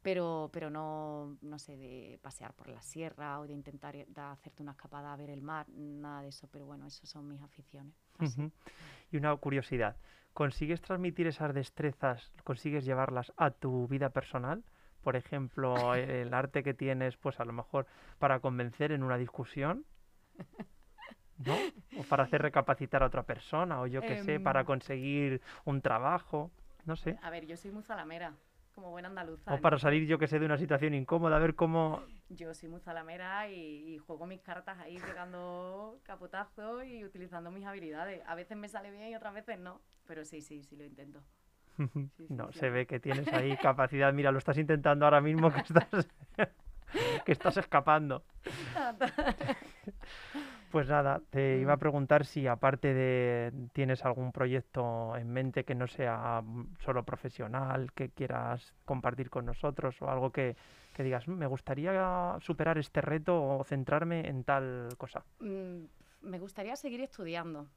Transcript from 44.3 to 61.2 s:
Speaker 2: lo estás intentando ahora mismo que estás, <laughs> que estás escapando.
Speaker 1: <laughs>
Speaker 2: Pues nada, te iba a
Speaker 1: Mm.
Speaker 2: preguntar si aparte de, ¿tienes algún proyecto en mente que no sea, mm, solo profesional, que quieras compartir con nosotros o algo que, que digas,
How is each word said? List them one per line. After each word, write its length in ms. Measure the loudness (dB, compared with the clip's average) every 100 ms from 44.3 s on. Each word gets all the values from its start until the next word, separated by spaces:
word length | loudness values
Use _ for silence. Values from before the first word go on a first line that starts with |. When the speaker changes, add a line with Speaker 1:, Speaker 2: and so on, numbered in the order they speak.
Speaker 2:
lo 80 | 4
estás 180 | 2 2
intentando 460 | 4 4 6 8
ahora 160 | 10 10
mismo 300 | 8 8 6
que 60 | 6
estás, 480 | 8 8 8 2 2 -4 -12 0
<laughs> 840 | 0 0 -14 -14 -4 0 2 2 4
que 60 |
estás 240 | 4 4 2
escapando. 680 | 4 4 8 6 4 -4 -6 -12
Speaker 1:
<laughs> 1900 | -8 -8 -6 -2 -2 0 0 2 0 0 0 -2 -4 -12 -12 -12 -14 -14 -10 -8 -8 -14 0
Speaker 2:
Pues 140 | 2 4
nada, 340 | 4 6 2 0
te 280 | 2 4 4
iba 140 | 6
a 20 | 6
Speaker 1:
Mm. 20 |
Speaker 2:
preguntar 480 | 6 2 6 6 6
si 220 | 0 2
aparte 440 | 6 4 6 4
de, 580 | 4 6 4 4 2 0 -4 -6
¿tienes 300 | 0 2 2
algún 280 | 2 0 -2
proyecto 840 | 0 2 2 -2 -2 0 0 -2 -4
en 120 | -2
mente 300 | 0 0 0
que 120 | 0 -2
no 100 | -2
sea, 560 | 0 0 0 0 -2
mm, 360 | -2 -8 -10 -6
solo 240 | 0 0
profesional, 880 | 0 -6 -6 -6 -4 -2 0 -2 -2
que 180 | -4 -6
quieras 640 | -4 -2 -2 0 -4 -6 -20
compartir 460 | -4 0 0 0 -4
con 160 | -2 -2
nosotros 560 | 0 -2 0 -2 -2
o 80 | -2
algo 220 | 2 2
que, 240 | 2 0 -2 -14 -20 -18
que 120 | -4
digas, 240 | 0 0